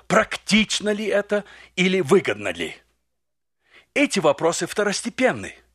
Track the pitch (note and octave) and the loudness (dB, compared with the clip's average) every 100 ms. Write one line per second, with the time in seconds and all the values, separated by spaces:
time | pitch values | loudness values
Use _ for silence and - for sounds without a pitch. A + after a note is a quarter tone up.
0 | - F#3 G#3+ - - G#3 G#3+ - G3+ G#3 | 0 2 2 -4 0 2 2 -2 -2 -2
1 | G#3+ G3 G3+ G#3 G3+ - - - F#3 F#3+ | -2 -2 0 -4 -4 -14 -10 -2 0 0
2 | D3 G3 - G#2 G2+ E2 D#2+ - _ _ | 2 2 2 -2 -4 -6 -8 -10 _ _
3 | _ _ _ _ _ _ _ - _ - | _ _ _ _ _ _ _ -20 _ -2
4 | C#4+ - D#3 C#3 E3 E3+ E3 - G#3 F#3 | 0 2 2 2 0 0 -2 -2 -2 -2
5 | - - B3+ C3+ F#2+ - _ | -6 -2 0 0 -8 -14 _